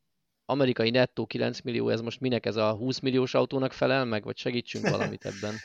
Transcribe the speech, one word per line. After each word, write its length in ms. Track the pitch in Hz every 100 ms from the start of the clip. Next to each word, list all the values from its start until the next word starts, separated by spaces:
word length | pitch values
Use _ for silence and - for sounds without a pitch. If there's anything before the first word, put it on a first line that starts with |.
| _ _ _ _ -
amerikai 440 | 135 131 117 113
nettó 360 | 123 123 - 113
kilenc 360 | 123 120 123
millió, 280 | 127 117 113
ez 120 | 113
most 180 | 117 -
minek, 260 | 131 117 113
ez 100 | 110
a 180 | 107
húsz 260 | 104 127 127
milliós 340 | 135 127 127
autónak 400 | 131 127 135 131
felel 320 | - 127 135 123
meg, 180 | 107
vagy 140 | 107 -
segítsünk 520 | 131 120 - 110 107
valamit 360 | 101 104 104 101
ebben? 300 | 101 104 110